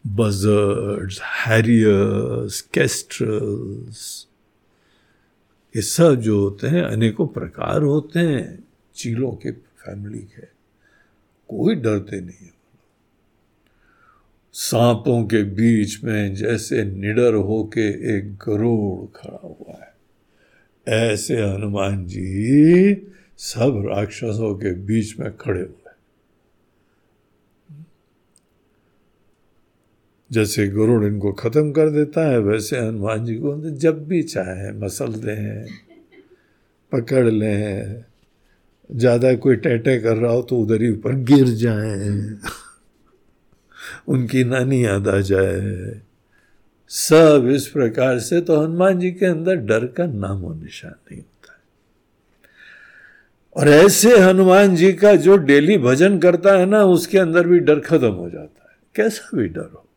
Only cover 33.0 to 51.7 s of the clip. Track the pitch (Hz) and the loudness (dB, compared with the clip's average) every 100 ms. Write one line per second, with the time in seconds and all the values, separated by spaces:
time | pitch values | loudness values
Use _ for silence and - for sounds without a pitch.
33 | 101 110 117 113 143 143 160 139 160 156 | -4 -4 -6 -6 -6 -6 -10 -2 -2 -2
34 | 151 175 - 98 92 92 101 104 101 - | -4 -4 -4 -6 -8 -8 -10 -8 -10 -6
35 | 123 110 113 107 104 107 110 - _ - | -8 -6 -8 -8 -8 -10 -14 -20 _ -20
36 | _ - _ _ _ _ _ _ _ 135 | _ -20 _ _ _ _ _ _ _ -6
37 | 117 135 117 110 107 101 104 98 104 110 | 0 2 2 2 0 -2 -4 -8 -10 -14
38 | 117 _ _ _ _ _ _ _ _ 123 | -18 _ _ _ _ _ _ _ _ 0
39 | 123 120 127 123 135 117 120 117 131 127 | 2 4 2 2 2 2 0 -2 0 0
40 | 113 113 120 117 - 123 107 110 117 95 | 0 0 0 -2 -2 -4 0 0 0 -2
41 | 113 135 123 143 127 110 117 107 107 98 | -4 -4 4 4 4 2 -2 -2 -4 -6
42 | 101 101 104 104 - - - _ _ _ | -4 -4 -6 -12 -14 -16 -20 _ _ _
43 | _ _ _ _ _ _ _ - - - | _ _ _ _ _ _ _ -20 -20 -16
44 | - 131 117 131 123 131 127 135 117 98 | -4 -4 0 0 0 0 0 0 0 0
45 | 101 98 98 95 95 92 101 95 98 107 | 0 -2 0 0 0 -2 -6 -8 -12 -14
46 | _ _ _ _ _ _ _ _ _ - | _ _ _ _ _ _ _ _ _ -8
47 | - 156 160 147 123 139 - 151 120 110 | 4 6 8 6 2 -2 -2 -2 -2 0
48 | 131 123 117 175 170 156 160 165 190 180 | -2 -2 -2 -2 0 0 0 0 0 0
49 | 180 180 185 160 170 185 104 110 123 147 | -4 -2 -2 -2 -2 -4 0 -2 -2 -4
50 | 175 107 98 98 87 80 78 - - - | -6 -4 -6 -6 -8 -12 -16 -18 -20 -20
51 | _ - - _ _ _ _ | _ -20 -20 _ _ _ _